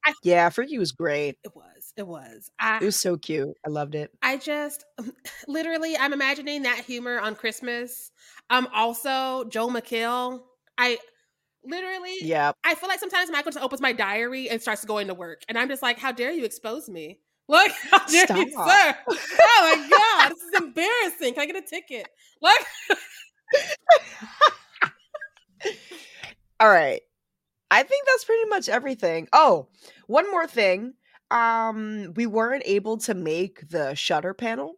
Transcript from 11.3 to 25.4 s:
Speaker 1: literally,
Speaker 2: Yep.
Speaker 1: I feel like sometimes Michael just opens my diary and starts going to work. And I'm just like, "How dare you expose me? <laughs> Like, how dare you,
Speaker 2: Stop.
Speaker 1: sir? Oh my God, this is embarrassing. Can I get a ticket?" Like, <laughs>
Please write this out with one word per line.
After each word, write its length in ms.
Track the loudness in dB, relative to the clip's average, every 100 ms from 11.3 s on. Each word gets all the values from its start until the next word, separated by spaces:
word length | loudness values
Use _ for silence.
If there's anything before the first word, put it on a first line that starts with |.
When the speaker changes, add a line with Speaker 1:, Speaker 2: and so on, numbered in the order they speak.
| _ _ _
Speaker 1:
literally, 520 | -14 -10 -10 -10 -10 -10
Speaker 2:
Yep. 340 | -2 0 0 0
Speaker 1:
I 120 | -2 -4
feel 120 | -4
like 120 | -6
sometimes 300 | -4 -2 -2
Michael 200 | -4 -6
just 120 | -8
opens 180 | -8 -2
my 100 | -4
diary 580 | -2 -4 -2 -4 -6 -6
and 120 | -6
starts 240 | -6 -8 -6
going 220 | -6 -6
to 60 |
work. 280 | -10 -12 -16 -8
And 80 | -4
I'm 80 | -4
just 140 | -4
like, 180 | -4 -4
"How 120 | -6
dare 180 | -6 -6
you 140 | -4 -6
expose 420 | -8 -12 -12 -12
me? 300 | -14 -14 -16 _
<laughs> 40 | _ 2
Like, 220 | 4 4 0 4
how 160 | 4 6
dare 200 | 4 6 4
you, 140 | 0
Speaker 2:
Stop. 180 | 0 6
Speaker 1:
sir? 280 | 6 6 2 -4
Oh 0 |
my 800 | -6 0 6 8 10 8 4 6
God, 400 | 6 6 6 2
this 140 | 2
is 180 | -2 -2
embarrassing. 720 | -2 -2 -2 0 -2 -2 -6
Can 100 | -4
I 20 | -6
get 100 | -8
a 60 |
ticket?" 440 | -10 -12 -10 -14 -14 _ _ _
Like, 180 | 6 6 4 -14 -2
<laughs> 80 | -2 -2 -20 -20 _ _ 0 0 -8 4 4 4 -18 -18 2 2 2 _ -6 -6 _ _ -18 -18 _